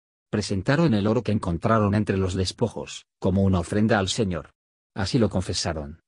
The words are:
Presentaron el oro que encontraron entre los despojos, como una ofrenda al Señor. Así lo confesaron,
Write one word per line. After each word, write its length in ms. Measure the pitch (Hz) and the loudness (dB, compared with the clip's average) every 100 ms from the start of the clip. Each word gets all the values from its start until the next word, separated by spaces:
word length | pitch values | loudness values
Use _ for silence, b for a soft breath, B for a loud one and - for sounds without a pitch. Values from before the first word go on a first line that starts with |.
| _ _ - | _ _ -6
Presentaron 640 | 107 101 98 92 147 170 | -4 -2 -4 0 2 4
el 140 | 107 101 | 2 2
oro 160 | 117 | 0
que 80 | 107 | 0
encontraron 640 | 104 - 82 107 113 104 104 | -2 -2 -2 2 2 4 2
entre 220 | 107 98 | 0 0
los 160 | 92 | 0
despojos, 760 | 95 92 - 113 - 67 - - _ | -2 -4 -2 -4 -4 -12 -14 -18 _
como 240 | 98 95 | 0 2
una 160 | 98 92 | 2 2
ofrenda 380 | 80 101 110 110 | 0 0 2 2
al 100 | 95 | 0
Señor. 420 | - 101 82 - _ _ _ _ | -2 -2 -4 -8 _ _ _ _
Así 240 | - 95 135 | -8 -2 2
lo 120 | 104 | 2
confesaron, 720 | 98 90 92 98 78 73 80 | 0 -4 -4 -4 -4 -8 -14